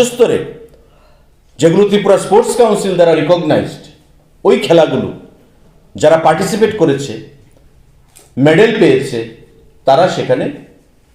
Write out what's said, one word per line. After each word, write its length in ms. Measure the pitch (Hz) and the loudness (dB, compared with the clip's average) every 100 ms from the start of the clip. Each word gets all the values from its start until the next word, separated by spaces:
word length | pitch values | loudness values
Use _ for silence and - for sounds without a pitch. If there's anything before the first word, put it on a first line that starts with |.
| 240 | -2
স্তরে 300 | - 214 120 - - - - _ _ _ _ _ _ _ - | 0 0 0 -6 -16 -20 -20 _ _ _ _ _ _ _ -2
যেগুলো 240 | 165 185 202 | 0 2 2
ত্রিপুরা 280 | 196 202 185 - | 0 2 0 2
স্পোর্টস 260 | 202 233 - | 0 2 0
কাউন্সিল 340 | 226 202 190 175 | 0 0 -2 0
দ্বারা 140 | 170 160 | 2 2
রিকগনাইজড, 640 | 151 175 156 117 - - - _ _ _ _ _ - | 0 -2 0 -2 -4 -10 -20 _ _ _ _ _ 0
ওই 80 | 196 - | 0 2
খেলাগুলো 440 | 165 147 131 98 - - _ _ _ _ _ _ - | 2 2 -2 -6 -10 -20 _ _ _ _ _ _ -2
যারা 220 | 151 160 160 | 0 2 0
পার্টিসিপেট 460 | 170 - 214 220 - | -2 -4 -2 -2 0
করেছে, 320 | 160 135 127 110 - - _ _ _ _ _ _ _ - - - 147 | -2 -2 -6 -12 -16 -20 _ _ _ _ _ _ _ -20 -14 -2 2
মেডেল 260 | 165 226 226 | 4 2 4
পেয়েছে, 380 | 156 127 - 117 113 - - _ _ _ - | 2 2 -2 -8 -10 -14 -20 _ _ _ 0
তারা 180 | 135 180 - | 2 2 -2
সেখানে 300 | 107 139 185 - - _ _ _ _ | -4 -4 -4 -10 -18 _ _ _ _